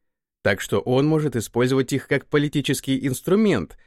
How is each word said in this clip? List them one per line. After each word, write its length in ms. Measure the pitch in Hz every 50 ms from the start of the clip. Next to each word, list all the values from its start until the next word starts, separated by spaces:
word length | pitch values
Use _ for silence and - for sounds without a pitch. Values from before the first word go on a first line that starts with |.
| _ _ _ _ _ _ _ _
так 180 | - 101 101 98
что 220 | - - - 104
он 240 | - 120 127 131 139 151
может 300 | 160 156 151 147 - 120
использовать 560 | 104 - - 120 123 127 135 135 135 - 147
их 140 | 131 - -
как 180 | 143 139 -
политический 800 | - - 147 143 147 - 147 135 - 135 - - - 135 - - 139
инструмент 720 | 127 - - - 175 208 226 208 165 107 78 - - - -